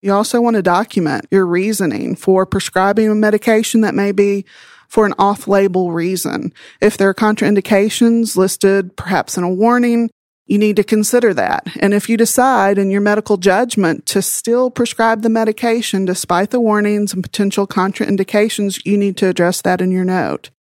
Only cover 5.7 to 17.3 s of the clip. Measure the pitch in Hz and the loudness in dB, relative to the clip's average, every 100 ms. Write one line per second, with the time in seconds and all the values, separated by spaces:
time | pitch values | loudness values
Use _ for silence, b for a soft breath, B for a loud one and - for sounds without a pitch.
5.7 | 185 180 170 170 185 - - - B B | 0 -2 -2 -2 -4 -4 -6 -8 B B
6.7 | B 214 - 196 190 214 214 208 208 - | B 0 2 0 2 0 2 2 0 2
7.7 | 202 208 - 233 233 226 - 190 - 196 | 2 2 2 2 2 0 0 0 2 2
8.7 | 196 185 - 175 185 - - 180 185 226 | 2 -2 -10 -4 -2 -2 -4 -4 0 2
9.7 | 240 240 233 233 _ _ _ _ 202 214 | 2 2 0 -2 _ _ _ _ 0 2
10.7 | 208 202 214 208 240 240 160 95 - - | 0 0 0 2 2 2 0 -2 -2 -6
11.7 | - 196 202 - 226 226 - 262 247 196 | -2 0 0 0 0 2 2 2 2 2
12.7 | 202 196 196 208 208 214 208 185 185 240 | 2 0 0 2 0 0 0 2 2 0
13.7 | 214 180 156 - 196 196 - - 240 254 | 0 0 0 -2 -4 -2 -6 -2 0 0
14.7 | 254 233 - 226 226 226 226 220 214 240 | -2 -4 0 0 2 0 0 -2 -2 -2
15.7 | 226 214 196 190 185 - 175 202 247 226 | -2 -2 -4 -2 -4 -2 -2 0 0 2
16.7 | 214 208 208 208 185 180 | 2 0 0 -2 -6 -8